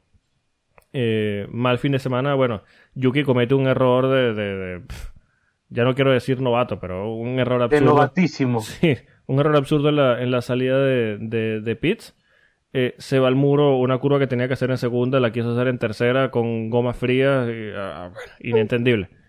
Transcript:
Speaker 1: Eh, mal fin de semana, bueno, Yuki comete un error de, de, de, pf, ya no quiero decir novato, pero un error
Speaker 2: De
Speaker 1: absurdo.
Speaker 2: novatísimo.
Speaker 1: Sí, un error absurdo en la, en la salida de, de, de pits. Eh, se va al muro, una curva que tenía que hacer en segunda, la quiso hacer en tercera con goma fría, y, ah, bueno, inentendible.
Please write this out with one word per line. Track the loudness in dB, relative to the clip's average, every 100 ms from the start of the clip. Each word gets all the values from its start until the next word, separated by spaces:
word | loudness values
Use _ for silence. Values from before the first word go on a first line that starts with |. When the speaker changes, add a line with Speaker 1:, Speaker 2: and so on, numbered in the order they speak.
| _ _ _ _ _ _ _ _ _
Speaker 1:
Eh, | -4 -2 0 -2 -4 -6
mal | -4 0 0
fin | 0
de | -2
semana, | -2 -2 0
bueno, | 0 0 -2 -10 _ _
Yuki | -2 0 2
comete | 2 2 2
un | 2 2
error | 2 4 4 2
de, | 2 0
de, | 0 -4 -4
de, | -8 -10
pf, | -12 -14 -14 -16 _ _ _ _ _
ya | 0
no | 0
quiero | 2 2
decir | 2 0 -2
novato, | 0 0 0 -4
pero | -8 -8 -6
un | -6 -4 -2
error | 0 0
Speaker 2:
De |
Speaker 1:
absurdo. | 2 4 4
Speaker 2:
novatísimo. | 4 2 2 0 0 -2 -2
Speaker 1:
Sí, | -4 -2 0 0 -6 _ -4
un | 0
error | 2 2
absurdo | 2 2 2
en | 2
la, | 2 2
en | 0
la | -2
salida | -2 -2 0 2
de, | 2 2 0 -4
de, | -6 -4 -2 -4
de | -4 -2
pits. | -2 -4 -8 _ _ _ _ _ _
Eh, | -2 -2 -4
se | -2 2
va | 4
al |
muro, | 4 4 4 4 2
una | 2 0
curva | 0 0
que | 0
tenía | -2 -2
que |
hacer | -2 -2
en | -2
segunda, | -2 -2 0 0
la | 0
quiso | 0 -2
hacer | 0 -2
en | -2
tercera | -4 -2 0 0 0
con | 0 -2 -2 -2
goma | 0 0
fría, | -2 0 2 2 2 -2
y, | -6 -10 -8
ah, | -10 -10 -14
bueno, | -16 -18 -12
inentendible. | -2 0 0 0 2 2 0 _